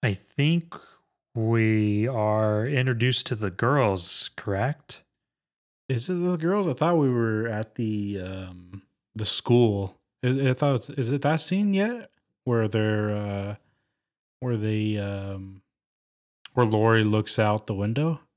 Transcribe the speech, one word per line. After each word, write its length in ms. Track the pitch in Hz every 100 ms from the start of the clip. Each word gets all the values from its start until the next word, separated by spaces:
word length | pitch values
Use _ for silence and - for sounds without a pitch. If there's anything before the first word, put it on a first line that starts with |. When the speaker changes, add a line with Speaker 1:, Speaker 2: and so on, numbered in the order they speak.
Speaker 1:
I 120 | 123
think 600 | 95 _ - 143 170 165 - - _ _ _ _
we 720 | - 110 113 110 110 107 104 113
are 580 | 127 107 107 110 107 117
introduced 600 | 143 127 120 123 123 -
to 80 | 113
the 140 | 107
girls, 800 | 90 117 143 117 95 87 - - -
correct? 680 | - 98 117 151 _ - _ _ _ _ _ _ _ _ _
Speaker 2:
Is 200 | 127 123
it 40 | 180
the 220 | 180 180
girls? 300 | 160 202 185
I 60 |
thought 240 | 127 156 170
we 140 | 139
were 360 | 123 117 107 117
at 280 | 107 110 -
the, 460 | 113 104 101 98
um, 600 | 92 95 92 90 90 95 _ _ _
the 120 | - 104
school. 720 | - - 120 120 101 98 - _ _
I, 260 | 127 131 135
I 40 |
thought 220 | 127 147 131
it's, 140 | -
is 200 | - 117
it 100 | 139
that 180 | 143 160
scene 320 | - 185 208
yet? 360 | 190 208 240 220 _ _ _ -
Where 220 | 117 110
they're, 420 | 110 107 107 104 104
uh, 400 | 104 98 98 107 _ _ _ _ _ _ _ _
where 160 | 127 117
they, 420 | 107 107 107 104
um, 640 | 101 98 98 98 95 98 _ _ _ _ _ _ _ _ -
where 120 | - 117
Lori 380 | 107 110 113
looks 340 | 107 107 107 -
out 280 | 107 107 -
the 60 |
window? 480 | 101 104 113 156 156 _